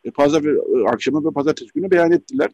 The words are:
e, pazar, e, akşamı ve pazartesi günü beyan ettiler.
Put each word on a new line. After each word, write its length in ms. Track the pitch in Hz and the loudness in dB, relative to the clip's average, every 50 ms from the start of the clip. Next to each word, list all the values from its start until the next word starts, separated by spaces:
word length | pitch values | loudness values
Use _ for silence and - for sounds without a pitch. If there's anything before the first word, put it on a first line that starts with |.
| _ | _
e, 80 | 123 | -10
pazar, 320 | - - 143 147 151 160 147 | 0 0 2 2 2 0 0
e, 460 | 151 135 - - - 113 127 101 107 | 0 -2 -2 0 0 0 0 2 0
akşamı 360 | 123 110 - 127 135 156 147 | 0 0 -2 -2 -2 -2 -2
ve 80 | 156 - | -2 -4
pazartesi 380 | 143 139 156 151 - 123 - _ | -2 -2 -2 -2 -4 -8 -10 _
günü 160 | 156 185 190 | -6 -2 2
beyan 200 | 185 175 170 165 | 2 2 4 4
ettiler. 380 | 175 160 _ - 131 131 151 - | 2 0 _ -4 -4 -4 -4 -4